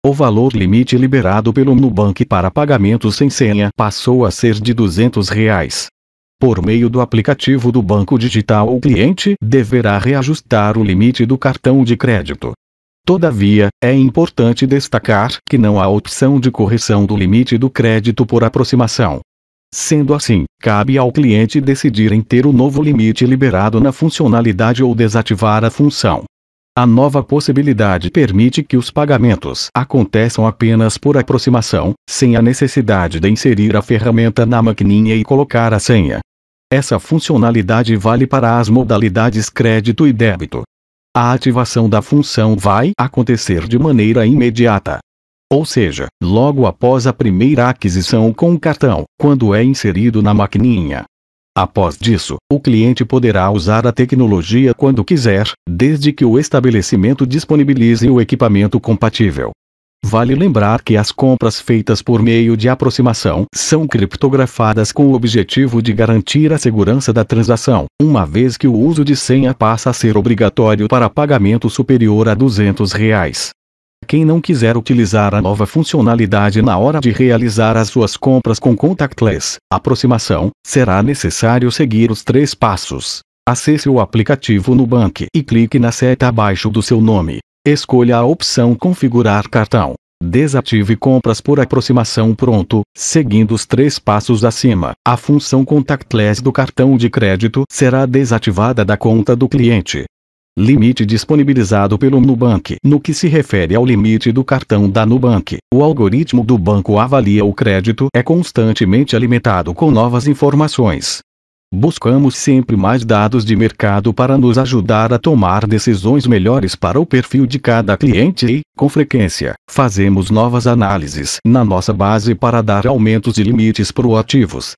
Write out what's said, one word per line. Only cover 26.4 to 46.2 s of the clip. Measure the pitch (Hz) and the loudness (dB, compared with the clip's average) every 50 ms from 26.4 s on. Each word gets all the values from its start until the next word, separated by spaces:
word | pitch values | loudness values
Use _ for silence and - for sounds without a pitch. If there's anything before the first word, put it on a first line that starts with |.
| _ _ _ _ _ _ - | _ _ _ _ _ _ -2
A | 123 123 | 0 2
nova | 120 113 127 139 143 139 139 123 | 2 4 4 2 2 0 -2 -2
possibilidade | - 143 147 - - 127 139 147 143 120 104 107 101 90 87 87 87 | -2 -2 -2 0 0 0 0 0 0 0 0 0 0 0 -2 -2 -2
permite | - 175 135 104 92 101 117 127 - 165 143 | 0 0 0 2 2 2 2 2 0 -2 -4
que | - - | -2 -2
os | 123 - - | -2 -2 -2
pagamentos | - 147 147 147 139 113 120 117 98 - - 69 62 - - - - | -4 -4 -2 0 0 2 2 2 0 0 -4 -8 -10 -10 -10 -8 -6
aconteçam | 120 131 - - 131 101 - - 107 113 117 - - 110 | -6 -4 -2 0 0 0 0 0 -2 -2 -2 0 0 -2
apenas | 113 - - 117 113 113 113 113 110 - | -2 0 0 0 2 2 2 2 0 -2
por | - - 143 143 | -2 -2 0 0
aproximação, | 127 120 - 131 120 - 127 123 117 107 - - 80 78 92 101 - _ - | 0 0 0 -2 -2 0 0 0 0 0 -2 -2 -2 -2 -2 -4 -6 _ -10
sem | - - 135 120 117 | -4 0 2 2 2
a | 113 | 4
necessidade | 113 120 131 - 143 131 - 139 117 110 101 92 87 80 80 80 | 2 2 2 0 -2 -2 -2 -2 0 0 0 0 0 -2 -2 -2
de | 87 101 | 0 0
inserir | 110 - - 135 113 101 104 110 107 | 0 0 0 0 2 2 0 0 0
a | 104 | -2
ferramenta | - - 120 107 110 117 113 113 113 113 - - 117 | -2 -2 -2 -2 0 0 0 2 2 0 0 0 0
na | 113 123 117 | 0 2 2
maquininha | 113 113 104 - 98 101 101 107 110 110 110 | 0 0 0 0 0 2 2 2 2 2 0
e | 113 107 | 0 0
colocar | - 135 139 143 - - 117 117 113 110 | 0 0 0 0 0 0 0 0 0 0
a | 98 | 0
senha. | - - 120 107 82 67 52 - - _ _ _ _ _ _ _ _ - | 0 2 2 2 2 0 -2 -6 -10 _ _ _ _ _ _ _ _ -4
Essa | 131 139 139 - 120 95 | -2 -2 -2 -2 -4 -4
funcionalidade | - - 160 160 - - 156 113 117 117 117 113 95 92 110 117 120 113 113 | -4 -2 -4 -2 -2 0 0 0 2 2 0 0 0 0 0 0 0 0 0
vale | 101 98 113 120 123 135 | 0 0 0 0 0 0
para | - 139 131 117 113 117 120 | 0 0 0 0 2 0 0
as | 113 104 | 2 2
modalidades | 113 127 123 110 110 101 113 104 90 113 113 120 107 110 101 - | 2 2 2 0 0 0 0 0 0 0 0 0 0 -2 -4 -4
crédito | - - - 113 110 110 107 117 107 - 160 | -4 -2 0 0 0 0 0 -2 0 2 2
e | 143 120 | 2 2
débito. | 107 117 110 92 85 78 - - 60 58 - _ _ _ _ _ _ _ _ - | 2 0 0 0 -2 -6 -10 -10 -10 -12 -12 _ _ _ _ _ _ _ _ -4
A | 123 120 120 | -2 0 0
ativação | 127 123 - 135 117 127 120 - - 120 113 | 0 0 0 0 0 0 -2 -2 0 0 0
da | 107 110 107 | 0 0 -2
função | - - 147 147 143 - - 117 107 110 110 | -2 0 0 0 0 0 -2 0 0 0 0
vai | 95 95 104 98 107 131 185 202 | 0 0 0 0 0 0 -2 -2
acontecer | - 123 131 - 127 117 117 120 110 - - 90 80 82 | -2 -4 -4 -2 -2 0 0 -2 -2 -2 -2 -4 -4 -2
de | 101 117 | -2 -2
maneira | 123 151 160 139 110 104 110 113 123 110 | 0 2 2 2 2 2 2 2 2 2
imediata. | 113 143 143 120 120 113 117 117 113 104 98 - - 71 - - _ _ _ _ _ _ _ _ - | 2 2 2 2 0 0 2 2 2 0 0 -2 -6 -10 -10 -12 _ _ _ _ _ _ _ _ -2
Ou | 135 147 160 | -2 -2 -2
seja, | - - 127 104 80 69 - 65 - - | -2 -2 0 0 -2 -2 -6 -10 -10 -8
logo | - | -6